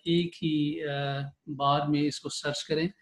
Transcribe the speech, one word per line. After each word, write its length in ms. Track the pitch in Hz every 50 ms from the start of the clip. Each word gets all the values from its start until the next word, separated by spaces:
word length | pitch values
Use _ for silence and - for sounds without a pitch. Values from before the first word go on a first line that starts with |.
| _
एक 260 | 170 170 170 175 170 -
ही, 460 | - 165 160 151 151 147 147 156 165
अ, 500 | 156 147 139 143 143 139 139 139 139 139 - _ _ 156
बार 400 | 147 135 143 139 143 147 143 147
में 140 | 147 143 147
इसको 260 | 147 - - - -
सर्च 340 | - - - 147 147 - -
करें 300 | - 156 156 160 190 - _